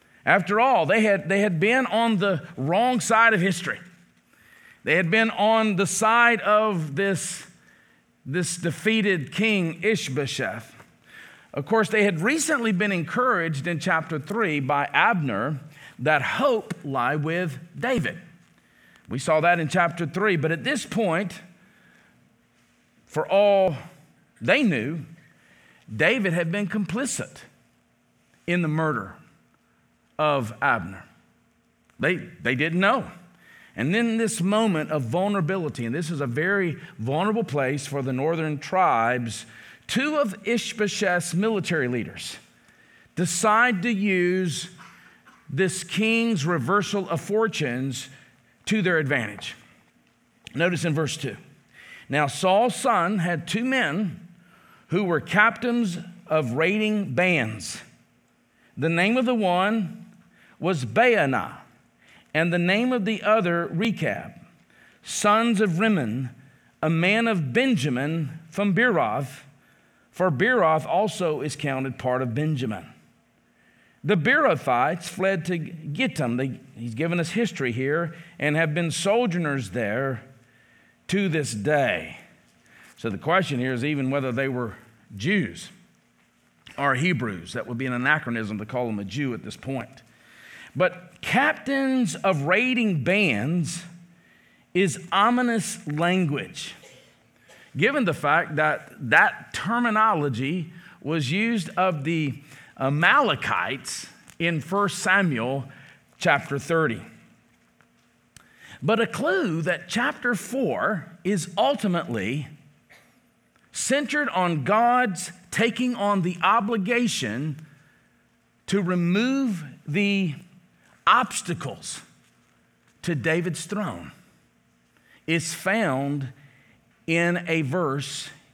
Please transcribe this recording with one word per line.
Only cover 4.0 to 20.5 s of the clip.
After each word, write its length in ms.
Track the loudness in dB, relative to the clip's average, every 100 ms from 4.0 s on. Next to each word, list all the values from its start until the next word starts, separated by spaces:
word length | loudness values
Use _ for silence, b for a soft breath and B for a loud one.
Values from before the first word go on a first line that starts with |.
| _ _ _ B B B B B
They 140 | 0 2
had 120 | 4
been 220 | 2 2
on 460 | 2 4 4 4 2
the 100 | 0
side 540 | 2 4 6 6 4
of 560 | 4 4 4 0 -4 -2
this, 500 | 0 -2 -4 -10 -16 -20 b b b b b _
this 320 | -6 -4 -4 -4
defeated 720 | -4 -2 0 2 2 0 -2
king 500 | 0 2 2 0 -2
Ishbosheth. 880 | -2 0 -2 -4 -4 -4 -4 -6 -12 -20 -20 _ B B B B B
Of 100 | -8
course, 240 | 0 2 2
they 140 | 2
had 180 | 2 2
recently 520 | 0 0 0 0 2
been 200 | 0 0
encouraged 720 | 0 -2 0 2 2 0 -2 -4
in 120 | -4
chapter 400 | 0 0 0 -6
three 400 | -4 -2 0 0
by 320 | 0 0 2
Abner 680 | 2 4 2 0 -2 -2 -4 -10 B B -4
that 220 | 0 0
hope 520 | 0 0 0 0 -4 -10
lie 320 | -6 -2 0 0
with 420 | 0 -2 -4 -6 -14 -6
David. 400 | -2 -2 -2 -6 -14 -20 _ _ b b b b -8
We 120 | -4
saw 200 | 2 4
that 200 | 4 4
in 80 | 2
chapter 380 | 2 0 -2 -6
three, 300 | -2 0 2
but 160 | 0